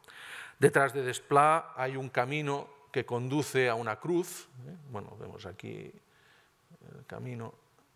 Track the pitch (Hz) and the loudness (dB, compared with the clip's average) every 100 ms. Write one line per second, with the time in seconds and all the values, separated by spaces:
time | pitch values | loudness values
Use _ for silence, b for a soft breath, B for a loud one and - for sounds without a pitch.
0 | B B B B B B 143 147 139 135 | B B B B B B 4 6 4 2
1 | 127 120 - 143 151 160 - - 131 135 | -2 -4 4 6 8 6 2 -4 -4 -4
2 | 135 131 123 147 147 143 143 - - - | -2 0 0 -2 -2 -4 -6 -16 -6 -6
3 | 113 120 127 147 139 131 127 113 117 107 | -2 -2 0 0 0 2 2 2 -2 -4
4 | 151 175 185 - - 127 131 175 143 107 | 0 0 0 -8 -16 -18 -16 -16 -12 -10
5 | 101 107 98 - 98 101 110 107 - - | -10 -14 -14 -12 -14 -12 -12 -12 -14 -18
6 | _ b b b b _ _ 165 - - | _ b b b b _ _ -20 -20 -20
7 | - - 123 123 113 - _ _ _ | -14 -12 -10 -10 -10 -14 _ _ _